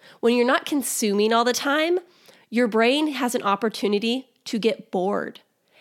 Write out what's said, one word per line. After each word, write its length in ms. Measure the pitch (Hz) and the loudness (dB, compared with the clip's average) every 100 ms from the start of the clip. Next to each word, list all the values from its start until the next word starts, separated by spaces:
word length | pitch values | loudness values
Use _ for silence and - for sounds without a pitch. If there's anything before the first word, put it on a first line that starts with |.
| - - | -20 -2
When 140 | 233 | 2
you're 120 | 247 240 | 2 2
not 180 | 302 | 0
consuming 640 | - 294 233 - 214 202 220 | 0 -4 -4 -2 0 2 2
all 140 | 233 | 2
the 80 | 233 | 2
time, 460 | 240 277 294 320 359 - _ - - _ | -2 -2 0 0 -2 -4 _ -20 -20 _
your 180 | 226 247 | 0 2
brain 460 | 220 233 285 311 | 2 2 2 0
has 220 | 262 240 | -2 -2
an 80 | 247 | -2
opportunity 880 | 202 196 220 - 202 208 226 254 - _ - | -2 -2 -2 -2 -2 0 0 -4 -6 _ -8
to 120 | 226 | -2
get 320 | 214 - - | 0 -2 -4
bored. 500 | 190 185 196 - - _ _ _ _ | -4 -2 -2 -6 -12 _ _ _ _